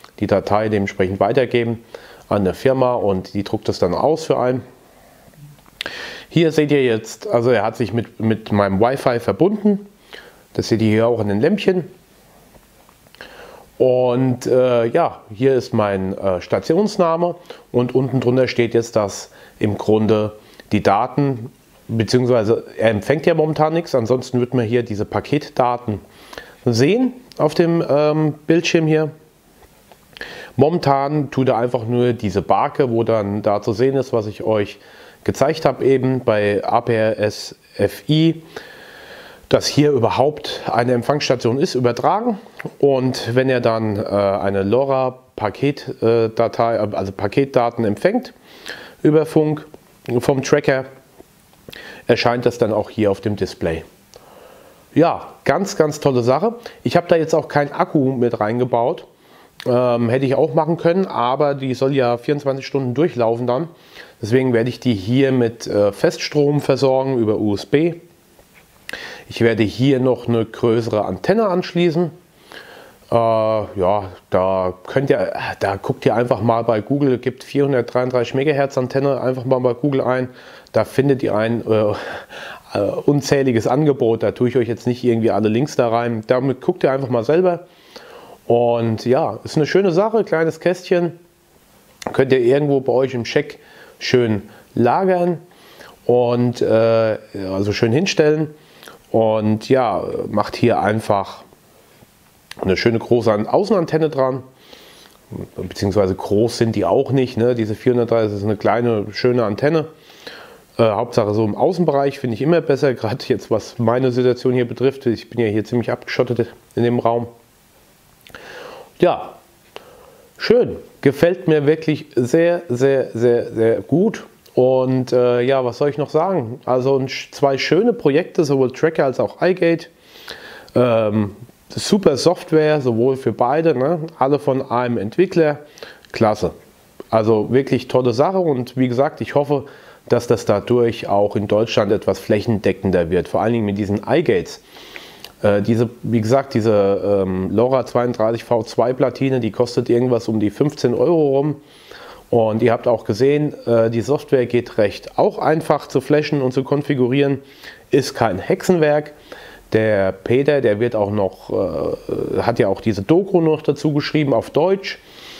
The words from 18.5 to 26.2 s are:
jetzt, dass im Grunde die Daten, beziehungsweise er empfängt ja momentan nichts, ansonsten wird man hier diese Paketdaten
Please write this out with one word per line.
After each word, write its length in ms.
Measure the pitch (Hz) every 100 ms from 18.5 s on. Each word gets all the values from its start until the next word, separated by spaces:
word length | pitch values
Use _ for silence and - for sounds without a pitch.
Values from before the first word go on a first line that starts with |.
| - 117
jetzt, 200 | 120 113
dass 360 | 110 101 - - - - -
im 200 | 107 104
Grunde 540 | - 107 107 107 107 - - - -
die 120 | 107
Daten, 680 | 110 98 127 - 143 123 117 - _ _ -
beziehungsweise 760 | 113 104 127 123 123 104 117 - -
er 140 | 110
empfängt 340 | 104 - 151
ja 80 | 165
momentan 400 | 165 156 151 156
nichts, 220 | 165 170
ansonsten 460 | 131 110 131 123 123
wird 120 | 123
man 140 | 127 110
hier 160 | 120
diese 240 | 110 104 107
Paketdaten 920 | 104 - 143 147 - 123 123 - 101 - -